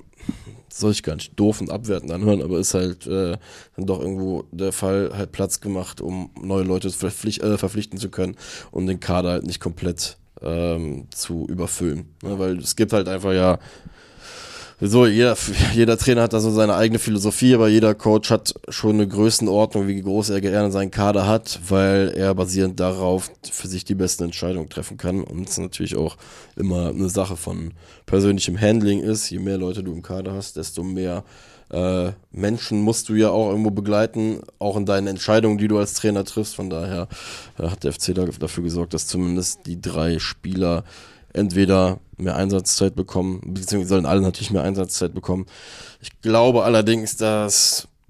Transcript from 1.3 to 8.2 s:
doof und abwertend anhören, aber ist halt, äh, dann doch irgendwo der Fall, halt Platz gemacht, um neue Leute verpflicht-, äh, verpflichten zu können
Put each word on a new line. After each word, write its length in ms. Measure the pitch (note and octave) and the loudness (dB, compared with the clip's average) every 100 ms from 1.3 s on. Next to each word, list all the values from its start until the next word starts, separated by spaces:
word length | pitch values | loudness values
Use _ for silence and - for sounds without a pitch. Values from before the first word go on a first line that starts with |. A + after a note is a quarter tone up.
| - | 0
doof 220 | G#2 G#2+ | 2 2
und 100 | F#2 | -4
abwertend 420 | G2+ A2 F#2 D2+ | -8 -4 -4 -4
anhören, 300 | E2+ G#2 G2 | -2 2 2
aber 160 | D2 F2 | 2 0
ist 160 | F#2+ | 0
halt, 320 | F#2+ F#2 F2 - | 0 -2 -4 -6
äh, 320 | F#2+ F2+ D#2+ - - - - | -2 -2 -4 -10 -20 -18 -10
dann 100 | F#2+ | -4
doch 140 | F#2+ | -4
irgendwo 460 | F2+ F#2+ F#2+ F2+ - | -4 -4 -4 -4 -8
der 200 | E2+ F#2+ | -6 -4
Fall, 400 | - F#2+ G2 G2 | -2 0 0 -2
halt 200 | G2 F#2+ | -4 -8
Platz 260 | - G2 - | -4 -4 -4
gemacht, 400 | G2+ F#2+ F2+ - | -6 -6 -6 -10
um 300 | F2 F#2 F2 - | -8 -8 -10 -12
neue 240 | F#2+ F#2+ | -4 -2
Leute 260 | F#2 F#2 F#2+ | 0 0 -2
verpflicht-, 540 | - F#2+ - A2 - | -4 -6 -4 -6 -2
äh, 140 | G#2+ G#2 | -2 0
verpflichten 420 | F#2+ G#2 - G2 | -2 -4 -8 -8
zu 100 | G2+ | -10
können 280 | - | -4